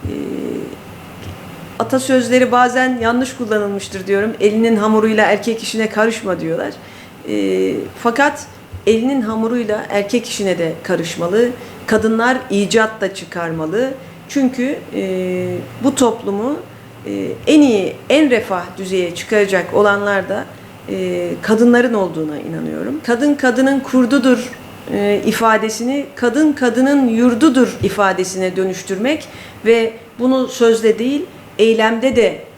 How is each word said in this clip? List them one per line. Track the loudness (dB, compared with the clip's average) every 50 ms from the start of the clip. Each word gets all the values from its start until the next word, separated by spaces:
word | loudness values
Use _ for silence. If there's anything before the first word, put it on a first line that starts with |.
| -8
E, | -8 -6 -6 -6 -6 -6 -6 -6 -6 -6 -6 -8 -10 -12 -16 -16 -18 -18 -18 -18 -18 -18 -16 -14 -14 -14 -14 -16 -16 -16 -16 -16 -16 -6 -6
atasözleri | -4 -2 -2 -2 0 2 2 2 2 4 4 4 4 4
bazen | 4 4 4 4 4 2 0 0 0 0
yanlış | 0 0 2 2 0 -2 -4
kullanılmıştır | -8 -4 -2 -2 0 0 -2 -4 -6 -8 -8 -10 -10 -4 0
diyorum. | 0 0 0 -2 -2 2
"Elinin | 2 2 4 4 2 2 2
hamuruyla | 2 2 2 2 2 2 2 2 2 2
erkek | 2 2 0 0 -4 -4 -4 -6
işine | -6 -4 -4 -4 -2
karışma." | 0 0 0 0 0 -2 -4 -6 -4 -4
diyorlar. | -4 -4 -4 -4 -4 -6 -8 -12 -18 -20 -20 -20 -20 -20 -20 -18 -10 -6
E, | -4 -2 0 0 0 0 0 0 -2 -2 -6 -8 -12 -4 -4
fakat | -2 0 2 0 0 0 -4 -14 -16 -20 -20 -20 -18 -18 -4 0 2
elinin | 2 2 2 0 0 0
hamuruyla | -2 -2 -2 -2 -2 -2 -2 -2 -2 -2 -4 -4 -4 -4
erkek | -4 -4 -2 0 -2 -4 -2 -4
işine | -6 -4 -2 -2 0 0
de | -2 -4 -4 -6 -4
karışmalı. | -4 -2 -2 -2 -6 -6 -4 -4 0 2 2 2 2 0 -6 -14 -16 -16 -14 -4 0
Kadınlar | 0 0 2 2 0 2 2 2 0 0 -2 -2
icat | 0 0 0 2 2 2 2 2 -2 -4
da | -6 -6 -6
çıkarmalı. | -8 -14 -12 -8 -8 -6 -6 -4 -4 -4 -4 -2 -2 -2 -2 -4 -8 -14 -18 -20 -20 -18 -6
Çünkü, | -2 0 0 0 0 0 -2 -2 -2 -6 -8 -8 -6
e, | -6 -4 -2 -2 -2 -2 -2 -2 -2 -4 -4 -4 -6 -8 -10 -12 0 0
bu | 0 2
toplumu, | 4 2 2 2 -2 -6 -6 -4 -4 -2 -4 -4 -6 -8 -14 -18 -20 -20 -20 -20 -16 -10
e, | -8 -6 -6 -4 -6 -6 -6 0 4
en | 6 6
iyi, | 6 6 4 2 0 -2 -6 -8 -2 0
en | 2 4 4 4
refah | 2 0 0 -2 -4 -4 -6 -8 -12 -12
düzeye | -8 -4 -2 -2 -2 -2 -4
çıkaracak | -8 -6 0 2 2 2 4 2 0 0 0 2
olanlar | 4 4 4 4 2 0 0 0 -2 -2 -2
da, | -4 -6 -6 -8 -14 -20 -20 -20 -20 -18 -10 -8
e, | -6 -4 -4 -4 -2 -4 -4 -4 -6 -6
kadınların | 0 0 4 6 6 6 6 6 4 4 2
olduğuna | 0 0 -2 -2 -4 -6 -6 -6 -8
inanıyorum. | -8 -8 -8 -6 -6 -6 -6 -6 -6 -6 -6 -6 -2
"Kadın | -2 0 2 2 2 2
kadının | 2 2 0 2 4 2 2 2 0
kurdudur", | -2 0 2 2 4 4 4 2 4 4 2 2 0 -8 -12 -16 -18 -20 -20 -18 -10 -6 -2
e, | 0 2 2 2 2 2
ifadesini | 0 0 2 4 4 4 4 2 -2 -4 -4 -4 -2 -2 -2 -4 -6 -6
"kadın | -2 -2 0 2 4 2 2 2
kadının | 2 0 0 2 2 2 4 4 4 4 2
yurdudur" | 2 4 4 4 4 6 4 4 6 6 2 2 2 -2 -2
ifadesine | -2 0 2 2 2 2 0 -4 -4 -2 -2 -2 -2 0
dönüştürmek | 0 -2 -2 -2 -6 -6 -6 -6 -2 0 -2 -2 -2 -4 -12 -18 -18 -18 -18 -20 -4 2
ve | 4 4 4 4 0 -4 -8 -20 -20 -8 -2
bunu | 0 2 2 2 0 -2
sözde | 0 2 4 4 4 4 4 2 2 2
değil, | 0 -2 -2 -2 -4 -6 -12 -20 -20 -20 0 2
eylemde | 4 4 4 4 4 2 2 2 0 2 4
de | 4 2 2 0 -4 -14 -18 -20